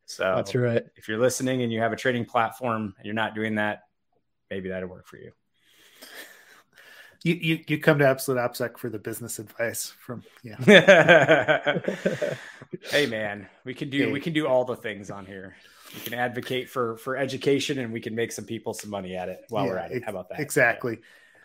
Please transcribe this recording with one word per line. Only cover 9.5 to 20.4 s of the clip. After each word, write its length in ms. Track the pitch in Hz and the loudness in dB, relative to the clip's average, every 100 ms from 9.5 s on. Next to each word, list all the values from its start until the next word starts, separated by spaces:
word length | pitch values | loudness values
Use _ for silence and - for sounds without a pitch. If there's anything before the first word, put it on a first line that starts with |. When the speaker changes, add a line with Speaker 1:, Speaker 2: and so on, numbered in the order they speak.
| - 117 110 - - | -6 -6 -6 -10 -12
Speaker 3:
from, 260 | - 117 - - | -14 -14 -16 -20
yeah. 140 | 117 107 | -16 0
Speaker 1:
<laughs> 1800 | 127 196 190 180 156 165 139 151 123 147 - 160 - 190 - - 151 - - - - 175 - | 8 10 12 10 10 8 8 4 4 2 2 -2 -2 -2 -2 -2 -4 -6 -12 -20 -16 -14 -2
Hey, 140 | 147 135 | 0 0
man, 420 | 110 104 101 95 _ | -2 -6 -8 -12 _
we 100 | 127 | -14
can 160 | 127 143 | -10 -4
do, 180 | 139 143 | 0 0
Speaker 3:
Hey. 40 | |
Speaker 1:
we 80 | 143 | 0
can 140 | 170 | -2
do 120 | 156 151 | 0 2
all 200 | 127 123 | 2 2
the 100 | 117 | -4
things 340 | 113 104 98 | -8 -10 -12
on 160 | 101 95 | -14 -14
here. 300 | 98 95 - - - - 107 | -14 -16 -20 -20 -20 -20 -14
We 60 | |
can 120 | 117 | -8
advocate 560 | 117 123 117 - 127 127 | -4 -4 -4 -6 -6 -4
for, 280 | 131 117 113 | -4 -4 -4
for 180 | 131 131 | -6 -4
education, 640 | 139 131 143 139 135 135 | -4 -2 0 2 0 -4
and 140 | 117 | -6
we 80 | 113 | -8
can 120 | 113 | -6
make 200 | 110 113 | -4 -4
some 120 | - 104 | -6 -10
people 280 | 113 117 | -10 -8
some 160 | 101 104 | -10 -8
money 260 | 101 92 92 | -8 -8 -8
at 140 | 90 | -8
it 160 | 90 - | -10 -8
while 180 | 107 95 | -4 -2
we're 100 | 92 | -4
Speaker 3:
Yeah, 60 | |
Speaker 1:
at 80 | 85 | -6
it. 40 | 113 | -8
Speaker 3:
ex-, 80 | 113 | -8
Speaker 1:
How 60 | |
about 180 | 95 - | -10 -10
that? 120 | - | -8